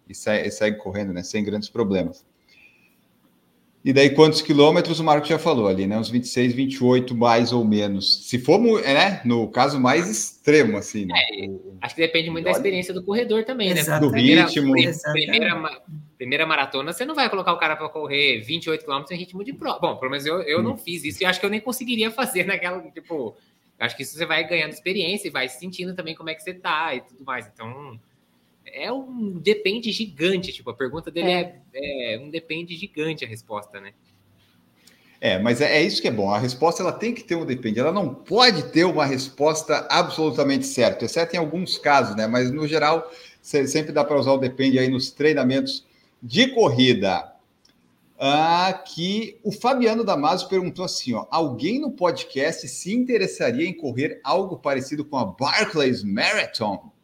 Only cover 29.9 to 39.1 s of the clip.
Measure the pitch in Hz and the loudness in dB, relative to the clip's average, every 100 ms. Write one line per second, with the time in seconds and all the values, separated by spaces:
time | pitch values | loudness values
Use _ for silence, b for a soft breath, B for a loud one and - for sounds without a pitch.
29.9 | 190 220 139 175 190 180 - 123 113 131 | -6 -6 -2 0 0 -4 -10 -10 -6 -6
30.9 | 156 165 165 180 180 175 - _ 131 143 | -6 -8 -2 0 0 -2 -10 _ -10 -8
31.9 | 135 120 110 147 160 - 160 175 165 202 | -6 -6 -8 -8 -10 -8 -10 -10 -12 -12
32.9 | 151 160 156 117 110 - 104 101 101 98 | -6 -6 -6 -10 -12 -10 -10 -10 -16 -18
33.9 | - _ _ _ _ _ _ _ _ b | -20 _ _ _ _ _ _ _ _ b
34.9 | b b b 113 92 113 120 147 117 190 | b b b 0 2 2 2 2 4 2
35.9 | - 185 110 98 104 127 127 165 170 180 | 0 -2 -2 0 0 -2 0 0 2 -4
36.9 | - 220 240 - 165 143 127 110 107 143 | -4 -6 -6 -4 -4 -4 -4 -4 0 0
37.9 | 196 156 - - 208 247 175 131 151 180 | 0 -2 -6 -2 4 6 4 0 2 4
38.9 | 156 139 | 2 0